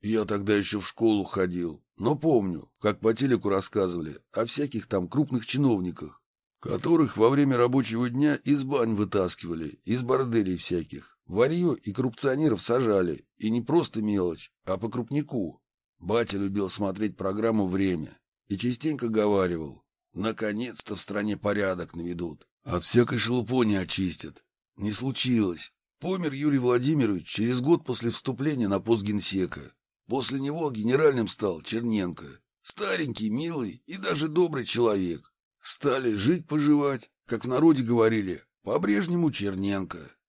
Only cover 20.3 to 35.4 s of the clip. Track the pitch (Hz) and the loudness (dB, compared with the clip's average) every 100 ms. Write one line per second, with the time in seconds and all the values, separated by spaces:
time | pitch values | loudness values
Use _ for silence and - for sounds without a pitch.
20.3 | 110 110 104 123 104 - 101 - 101 104 | -2 -4 -4 -4 -6 -6 -4 -4 -2 -2
21.3 | 98 104 101 98 90 82 87 85 87 87 | -2 -2 0 0 -2 -6 -8 -8 -6 -8
22.3 | 73 _ _ - 87 - 120 120 120 110 | -10 _ _ -6 -4 2 4 4 0 0
23.3 | 123 107 131 113 98 90 - 95 82 78 | -2 0 2 2 2 -2 -2 -2 -4 -10
24.3 | - _ _ _ - 101 104 131 123 127 | -14 _ _ _ -8 -4 -2 -2 -2 0
25.3 | 120 98 82 - _ _ _ 160 190 165 | 2 2 -2 -10 _ _ _ -6 -4 -4
26.3 | 135 147 139 123 123 127 156 117 95 - | -2 0 2 2 2 4 2 2 0 -4
27.3 | - 113 123 131 170 - 120 117 - - | -2 0 0 2 2 2 -4 -2 -2 -4
28.3 | 123 143 139 104 98 110 117 101 104 90 | -2 -2 0 0 0 2 2 2 0 0
29.3 | 95 90 73 69 _ _ _ - 131 123 | 0 -2 -6 -16 _ _ _ -4 -2 -2
30.3 | 135 139 156 151 113 107 135 156 131 107 | -2 -4 -4 -4 -2 2 4 4 4 -2
31.3 | - 104 82 - 113 117 110 90 78 - | 0 -2 -4 -4 -4 0 0 -2 -6 -16
32.3 | - _ _ - - 202 185 147 104 107 | -20 _ _ -10 -6 -4 -2 -4 -4 -4
33.3 | 113 165 160 110 - - 190 196 165 156 | -4 -4 -4 -6 -8 -14 -8 -4 -2 0
34.3 | 151 175 143 110 120 117 101 90 80 _ | 2 2 0 -4 2 2 2 0 -4 _
35.3 | _ | _